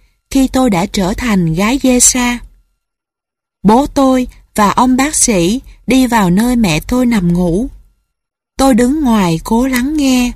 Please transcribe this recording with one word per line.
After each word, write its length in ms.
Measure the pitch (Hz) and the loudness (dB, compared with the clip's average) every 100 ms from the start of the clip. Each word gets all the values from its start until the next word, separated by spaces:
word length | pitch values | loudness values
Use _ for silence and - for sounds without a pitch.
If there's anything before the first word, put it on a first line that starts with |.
| _ _ _ | _ _ _
khi 180 | 269 262 | 0 0
tôi 220 | 262 254 | 2 0
đã 160 | 175 202 | 0 -2
trở 280 | 208 180 | -2 -2
thành 400 | 233 247 196 165 | -2 -2 0 0
gái 240 | 160 208 269 | 0 -2 0
geisha. 560 | 262 247 - 254 240 240 - _ _ _ _ _ _ _ _ _ _ _ | 0 2 0 0 -2 -6 -10 _ _ _ _ _ _ _ _ _ _ _
Bố 240 | 185 233 294 | 2 2 2
tôi 400 | 285 269 254 247 - _ | 0 0 0 -4 -10 _
và 160 | - 208 | -2 0
ông 260 | - 254 254 | 2 2 2
bác 200 | 285 - | 0 -2
sĩ 440 | - 190 170 247 - - - | 0 0 0 -2 -8 -12 -2
đi 200 | 262 247 | 0 2
vào 240 | 233 180 | 2 2
nơi 260 | 185 240 240 | 2 2 0
mẹ 240 | 202 156 | 0 -2
tôi 260 | - 247 247 | -2 -2 0
nằm 260 | 220 175 | 0 0
ngủ. 340 | 175 180 180 262 - _ _ _ _ _ _ _ - | 0 0 -2 -4 -10 _ _ _ _ _ _ _ 0
Tôi 160 | 269 | 2
đứng 300 | 233 247 311 | 2 2 0
ngoài 360 | 262 220 180 160 | 0 0 0 -2
cố 220 | - 226 269 | -2 -2 0
lắng 300 | 247 262 311 | -2 -2 -2
nghe, 360 | 269 254 247 | 0 0 -2